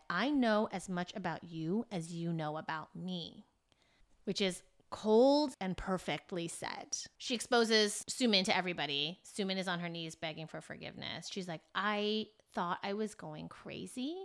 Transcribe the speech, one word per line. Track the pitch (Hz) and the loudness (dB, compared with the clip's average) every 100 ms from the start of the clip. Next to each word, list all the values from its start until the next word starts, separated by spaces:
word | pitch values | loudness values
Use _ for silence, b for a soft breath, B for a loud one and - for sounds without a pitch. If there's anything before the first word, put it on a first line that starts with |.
| - | -4
I | 175 262 | 0 2
know | 285 240 214 226 | 4 6 4 2
as | 190 - | -2 -4
much | 180 180 | -4 -4
about | 214 180 156 | -4 -4 -4
you | 170 165 160 208 226 | -8 -4 0 0 0
as | 190 165 | -4 -4
you | 170 170 | -4 -2
know | 165 151 156 | 0 -2 -4
about | - 160 - 165 | -4 -6 -6 -10
me," | 180 180 127 - - _ _ _ _ _ _ _ | -6 -6 -8 -14 -20 _ _ _ _ _ _ _
which | - 185 | -4 0
is | 190 175 - _ - | 0 0 -10 _ -14
Cold | - 214 220 269 294 294 - | -2 6 8 10 8 4 -2
and | 190 - | -4 -4
perfectly | 185 185 - 151 - 180 170 | -2 -2 0 -4 -4 -6 -4
said. | - - - - - - - | -6 -6 -8 -8 -8 -8 -8
She | - | -4
exposes | 233 - 240 220 220 208 - - | -2 4 4 6 6 4 0 -6
Sumin | - 247 196 185 | 2 4 6 4
to | 185 | 2
everybody. | 180 170 147 143 151 180 - | 2 -2 -2 -2 -2 -6 -10
Sumin | - 190 190 | -4 -2 0
is | 185 | -2
on | 175 | -2
her | 170 | -4
knees | 170 165 | -6 -8
begging | - 165 156 156 | -6 -8 -6 -10
for | 160 | -12
forgiveness. | - 147 - - 135 120 - | -12 -12 -12 -10 -8 -8 -8
She's | 202 180 | -8 -8
like, | 156 _ | -8 _
"I | 190 202 208 208 214 - _ _ | -2 0 0 0 0 -4 _ _
thought | 220 175 - | -4 -2 -2
I | 202 | -4
was | 208 214 | -2 -4
going | - 160 156 165 | -6 -12 -10 -12
crazy, | - - - 185 254 269 359 | -14 -12 -10 -8 -6 -6 -6